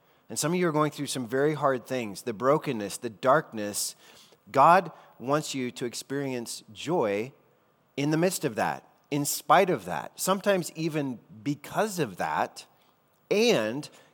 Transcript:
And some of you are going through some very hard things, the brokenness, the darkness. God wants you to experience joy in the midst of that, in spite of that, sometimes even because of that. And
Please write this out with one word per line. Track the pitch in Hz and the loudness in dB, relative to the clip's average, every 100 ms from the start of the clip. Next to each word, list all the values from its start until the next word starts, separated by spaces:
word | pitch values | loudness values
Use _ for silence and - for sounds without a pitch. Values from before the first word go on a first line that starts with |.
| _ _ - | _ _ -12
And | 113 | -4
some | 151 | -2
of | 180 | 0
you | 175 | 2
are | |
going | 151 151 | 2 0
through | 147 139 | -2 -6
some | 135 117 | -6 -2
very | 131 147 | 0 0
hard | 151 143 131 - | 2 0 0 -2
things, | 131 110 92 | -6 -4 -6
the | - | -8
brokenness, | 104 127 156 160 117 101 - | 0 2 2 2 -4 -6 -8
the | 117 | -10
darkness. | 104 127 147 - 113 104 101 - - - - - _ - | -2 2 4 2 -6 -6 -4 -6 -8 -20 -20 -20 _ -2
God | 135 147 180 165 - - - | 6 8 8 4 -8 -20 -10
wants | 120 147 151 | -2 -2 -2
you | 139 123 | -4 -6
to | - 123 | -4 -6
experience | - - 139 139 127 113 - - | -6 -8 -6 -4 -6 -6 -12 -16
joy | 107 139 175 113 101 123 - _ _ _ _ _ - | -12 -2 0 2 0 -4 -10 _ _ _ _ _ -2
in | 143 | 0
the | 156 | 2
midst | 180 180 | 2 0
of | 147 107 | -2 0
that, | 90 67 - _ _ | -2 -2 -10 _ _
in | 147 143 | -2 -2
spite | - - 156 190 | -4 4 4 6
of | 143 90 | 0 -2
that, | 80 55 - | -6 -8 -4
sometimes | - 196 202 190 160 - | -2 0 2 0 -2 -4
even | 165 151 139 117 - 107 | -4 -2 -4 -8 -14 -10
because | 107 143 - 165 214 180 | -6 -6 -4 -2 -2 -2
of | 127 90 | -4 -4
that. | 82 78 123 - - _ _ _ _ _ _ | -4 -2 -4 -6 -20 _ _ _ _ _ _
And | 196 240 165 107 127 147 - - | 2 4 4 0 -4 -8 -16 -20